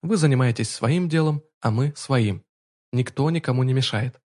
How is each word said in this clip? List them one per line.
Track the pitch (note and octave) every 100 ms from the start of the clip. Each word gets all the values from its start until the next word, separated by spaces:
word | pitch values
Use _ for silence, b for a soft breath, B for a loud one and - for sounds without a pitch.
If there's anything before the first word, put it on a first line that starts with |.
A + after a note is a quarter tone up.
Вы | E3 G#3
занимаетесь | D#3 C3 B2+ A2+ A2
своим | - A#2 E3 F3+
делом, | D#3+ D#3 D3 - _
а | A2+
мы — | A2 C#3+ D3
своим. | - C3+ G#2+ F#2 _ _ _ _ _
Никто | B2 B2 - C#3+
никому | E3 - B2+
не | C3
мешает. | C3 B2+ A2+ B2+ -